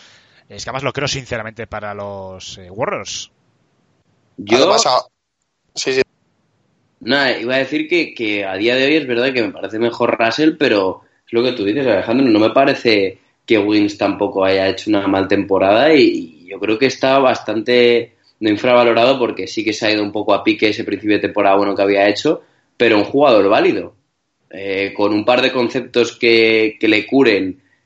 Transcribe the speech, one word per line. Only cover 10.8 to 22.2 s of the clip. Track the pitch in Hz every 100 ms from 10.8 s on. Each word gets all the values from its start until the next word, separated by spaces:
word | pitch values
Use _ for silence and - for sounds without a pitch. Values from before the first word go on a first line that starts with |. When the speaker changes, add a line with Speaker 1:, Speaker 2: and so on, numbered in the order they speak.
| 95 87 _ _ _
Speaker 2:
es |
lo | 117
que | 127
tú | 117 98
dices, | 123 131
Alejandro, | 98 113 120 135
no | 107
me | 110
parece | 135 139 131 120 107 95 - _ _ -
que | 110
Wiggins | 101 107 104 -
tampoco | 101 95 101 98 95
haya | 95 95
hecho | 92 -
una | 104 98
mal | 98 95
temporada | 101 95 95 95 107 147
y, | 151 117 - 82 -
y | 87
yo | 98
creo | 101 110
que | 131
está | - 131 139
bastante, | 131 113 - 110 107 123 120 117 117 _ _ -
no | 110
infravalorado, | 104 123 123 120 113 120 135
porque | 113 - -
sí | -
que | 107
se | 104 110
ha |
ido | 107
un | 104
poco | 107 101
a | 98
pique | - 107 110
ese | 107
principio | 104 98 104 101
de |
temporada | 101 104 101 98
bueno | 101 98
que |
había | 101 98 104
hecho, | 101